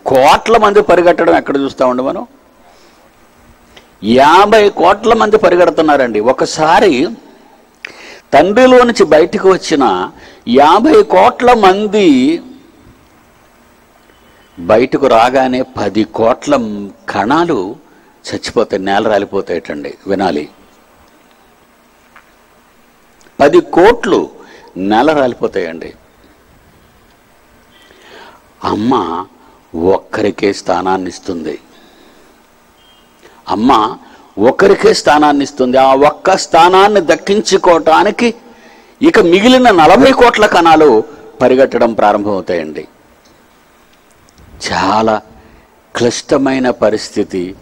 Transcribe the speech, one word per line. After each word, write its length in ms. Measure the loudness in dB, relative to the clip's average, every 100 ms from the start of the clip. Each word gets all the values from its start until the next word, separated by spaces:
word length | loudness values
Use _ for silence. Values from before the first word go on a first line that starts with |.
| -2
కోట్ల 500 | 2 2 2 2 0
మంది 260 | 2 2
పరిగెట్టడం 540 | 2 2 2 0 0 -2
ఎక్కడ 200 | -2 -6
చూస్తామండి 460 | -6 -4 -4 -2
మనం? 240 | -6 -8 -12 _ _ _ _ _ _ _ _ _ _ _ _ _ _ -20 _ _
యాభై 640 | -2 2 4 4 4 2 2
కోట్ల 460 | 0 0 0 0
మంది 240 | 0 2 2
పరిగెడుతున్నారండి. 840 | 2 2 0 0 0 0 0 -2
ఒకసారి 880 | -2 -2 -4 -2 0 2 2 0 -4 -8 -20 -20 _ _ _ _ -20 -20 -20 -20 -2
తండ్రిలో 460 | 0 2 4 4 4
నుంచి 260 | 4 2
బయటకు 480 | 2 2 0 0 0
వచ్చిన 580 | 0 -2 -2 0 -2 -6 -12 -20 -14 -2
యాభై 540 | 2 4 4 4 2
కోట్ల 500 | 4 2 2 2 0
మంది 880 | 2 2 0 -2 0 2 2 0 -4 -8 -20 _ _ _ _ _ _ _ _ _ _ _ _ _ _ _ _ _ _ _ -8
బయటకు 480 | 0 0 0 0 2
రాగానే 560 | 2 2 0 -2 -4
పది 420 | -8 -8 -6 -4
కోట్ల 520 | -4 -2 -2 -2 -2 -4 -4 -10 -14 -18 -12
కణాలు 760 | -6 -2 -2 -2 -4 -6 -12 _ _ _ _ -14
చచ్చిపోతాయి, 480 | -12 -8 -4 -4 -4
నేల 260 | -4 -2 0
రాలిపోతాయటండి. 840 | -2 -4 -8 -6 -8 -10 -14 -14 -14 -8
వినాలి, 420 | -4 -4 -4 -8 _ _ _ _ _ _ _ _ _ _ _ _ _ _ _ _ _ _ _ _ _ _ _ _ _ _ _ _ -2
పది 200 | 2 2
కోట్లు 680 | 2 2 2 2 -2 -2 -4 -12 -20 -20 -18 -8
నేల 360 | -2 0 0
రాలిపోతాయండి. 840 | 0 -2 -4 -8 -6 -8 -10 -16 -20 _ _ _ _ _ _ _ _ _ _ _ _ _ _ _ _ _ _ _ _ -20 -20 -20 -20 _ _
అమ్మ 600 | -8 -4 -2 -2 -4 -10 -12 _ _ _ _
ఒక్కరికే 800 | -6 -2 -2 -4 -6 -6 -4 -6
స్థానాన్ని 560 | -4 -6 -4 -4 -6 -8
ఇస్తుంది. 500 | -12 -12 -10 -10 -14 _ _ _ _ _ _ _ _ _ _ _ _ _ _ _ _ _ _ -8
అమ్మ 480 | -4 0 0 -2 -8 -20 -20 _ -2
ఒకరికే 560 | 0 2 2 2 0
స్థానాన్ని 500 | 0 0 2 2 0
ఇస్తుంది. 320 | -4 -4 -2 2
ఆ 180 | 2
ఒక్క 420 | 2 0 0 -2 -2
స్థానాన్ని 640 | 0 2 4 4 2 2
దక్కించుకోవటానికి 1300 | 0 -2 -2 -4 -2 0 2 0 2 0 0 -2 -4 -4 -16 _ -20 _ _ -2
ఇక 160 | 0 2
మిగిలిన 520 | 2 2 4 4 4
నలభై 420 | 4 4 4 4
కోట్ల 340 | 4 2 2 0
కణాలు 580 | 2 2 4 4 2 -2 -12 -16 -2
పరిగెట్టడం 520 | 0 2 0 0 -2
ప్రారంభమవుతాయండి. 960 | 0 0 0 -4 -6 -6 -8 -8 -14 -18 _ _ _ _ _ _ _ _ _ _ _ _ _ _ _ -20 -14 -8
చాలా 480 | -6 -2 -2 0 -2 -6 -20 _ _ _ _ _ -4
క్లిష్టమైన 760 | -4 -4 -4 -2 -2 -2 -4
పరిస్థితి. 840 | -2 -2 -4 -6 -8 -6 -6 -10 -14